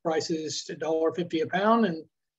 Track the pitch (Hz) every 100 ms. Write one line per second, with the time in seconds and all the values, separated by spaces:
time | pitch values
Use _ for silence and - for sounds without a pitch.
0 | 165 160 151 160 156 - - 170 156 160
1 | 160 165 170 160 156 180 208 233 208 160
2 | - _ _